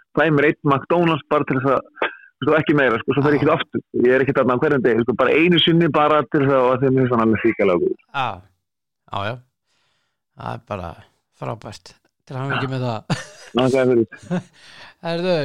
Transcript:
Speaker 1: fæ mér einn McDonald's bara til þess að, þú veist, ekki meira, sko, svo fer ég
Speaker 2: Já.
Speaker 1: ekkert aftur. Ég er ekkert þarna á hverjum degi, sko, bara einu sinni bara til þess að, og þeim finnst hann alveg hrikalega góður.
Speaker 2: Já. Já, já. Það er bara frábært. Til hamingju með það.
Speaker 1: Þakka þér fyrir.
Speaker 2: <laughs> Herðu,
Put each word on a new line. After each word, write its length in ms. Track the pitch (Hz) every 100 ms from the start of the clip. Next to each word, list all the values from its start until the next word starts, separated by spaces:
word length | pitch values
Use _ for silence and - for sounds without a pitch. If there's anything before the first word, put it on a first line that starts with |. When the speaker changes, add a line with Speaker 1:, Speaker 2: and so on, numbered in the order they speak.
| _
Speaker 1:
fæ 120 | 151 156
mér 200 | 143 147
einn 120 | -
McDonald's 640 | 147 135 - 170 170 151 -
bara 220 | 151 143
til 100 | 131
þess 140 | 135
að, 380 | 123 - - - - -
þú 140 | _ 143
veist, 120 | 156
ekki 160 | 156 147
meira, 220 | 131 113
sko, 140 | - 139
svo 80 | 143
fer 100 | 147
ég 60 |
Speaker 2:
Já. 20 |
Speaker 1:
ekkert 120 | 143 160
aftur. 280 | - - - 117
Ég 180 | 123 131
er 80 |
ekkert 160 | 135 135
þarna 160 | 123 123
á 60 |
hverjum 200 | 151 143 120
degi, 180 | 113
sko, 120 | 120 110
bara 180 | 123 139
einu 240 | 175 165
sinni 300 | 175 165 165
bara 300 | 156 151 151
til 220 | 147 156
þess 120 | 135 135
að, 120 | 127
og 80 | 127
þeim 200 | 135 131
finnst 160 | 127 117
hann 80 | 113
alveg 180 | 104
hrikalega 380 | 113 107 98 87
góður. 140 | - - _
Speaker 2:
Já. 220 | 139 123 92 - _ _ _ _ _ _
Já, 120 | 101
já. 160 | 104 123 _ _ _ _ _ _ _ _ _ -
Það 160 | 113
er 100 | 117 -
bara 240 | 101 87 104 - _ _ _
frábært. 520 | 135 110 110 - - - _ _
Til 180 | - 131
hamingju 320 | 135 131 131
með 140 | 131 127
það. 300 | 110 - - - - -
Speaker 1:
Þakka 280 | 120 127
þér 160 | 131 127
fyrir. 560 | 120 110 - - 175 - _
Speaker 2:
<laughs> 440 | - - - _
Herðu, 300 | 170 170 180 165